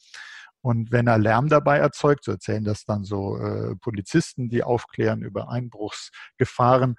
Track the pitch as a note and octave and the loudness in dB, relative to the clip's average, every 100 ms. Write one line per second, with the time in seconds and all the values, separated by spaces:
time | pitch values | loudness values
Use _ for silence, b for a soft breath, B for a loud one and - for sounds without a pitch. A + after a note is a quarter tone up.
0 | B B B B B _ B2+ A#2 A2+ A#2+ | B B B B B _ -2 -2 0 2
1 | A#2+ A2 G#2+ A2+ D3+ D3+ C#3+ C#3+ C#3+ - | 4 4 4 2 4 4 4 2 2 2
2 | D3 C#3+ - G2 - G#2+ G#2+ G#2 - G#2 | 2 2 -2 -6 -4 -2 -2 -4 -4 -4
3 | F#2+ G2+ G2 G#2+ G#2+ G#2 A2 G#2 - G2+ | -4 -4 -4 -4 -4 -4 -6 -6 -8 -8
4 | F#2+ E3 - - A#2+ A#2 - A#2+ - - | -2 0 0 -4 -4 -2 0 -2 -4 -2
5 | A2 A2 A2 G#2 A#2 A#2+ A#2+ G#2 G#2 - | -2 -2 -6 -8 -6 -6 -8 -10 -10 -10
6 | - - - - A#2+ - B2 B2+ C3 | -16 -20 -20 -4 -4 2 4 4 4